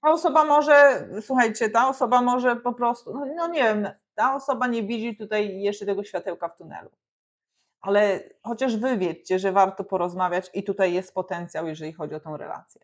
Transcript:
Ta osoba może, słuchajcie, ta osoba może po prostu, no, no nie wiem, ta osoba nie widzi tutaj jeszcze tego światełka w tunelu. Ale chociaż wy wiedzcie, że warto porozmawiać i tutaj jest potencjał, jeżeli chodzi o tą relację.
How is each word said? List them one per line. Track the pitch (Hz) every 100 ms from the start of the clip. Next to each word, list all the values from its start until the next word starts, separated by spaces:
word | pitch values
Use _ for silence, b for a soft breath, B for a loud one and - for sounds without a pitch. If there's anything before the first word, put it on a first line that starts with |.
Ta | 302
osoba | 320 - 302
może, | 302 294 285 285 285 233 - 196
słuchajcie, | 214 254 226 220 220
ta | 220 262
osoba | 262 233 247
może | 247 247 247 240
po | 247
prostu, | 240 240 247 -
no, | 262 277 320
no | 339
nie | 339
wiem, | 233 214 202 - _
ta | - 240
osoba | 269 277 254 247
nie | 233
widzi | 202 233 233 214
tutaj | 214 214 208 190
jeszcze | 202 208 202
tego | 196
światełka | 202 175 180 170 170
w | -
tunelu. | 165 87 85 _ _ _ _ _ _ _ _ _
Ale | - 202 208 185 - _
chociaż | 214 233 262 226
wy | 254 240
wiedzcie, | 180 160 - 185
że | 190
warto | 190 190 196
porozmawiać | 190 190 175 175 185 175 180
i | -
tutaj | 202 196 185
jest | 175 180
potencjał, | - 180 175 170 160 165
jeżeli | 160 156
chodzi | 165 151
o | 156
tą | 156 151
relację. | - - _ _